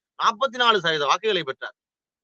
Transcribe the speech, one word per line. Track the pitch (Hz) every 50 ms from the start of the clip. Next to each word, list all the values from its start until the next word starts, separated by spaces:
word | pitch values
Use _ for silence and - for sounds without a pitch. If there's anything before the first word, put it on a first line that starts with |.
| _ _ _ -
நாற்பத்தி | 156 214 233 208 262 262 220 247
நாலு | 247 233 220 196
சதவீத | 160 165 160 151 147
வாக்குகளை | 135 160 180 214 220 202 175
பெற்றார். | 151 131 127 - 123 107 - _ _ _ _ _ _ _ _ _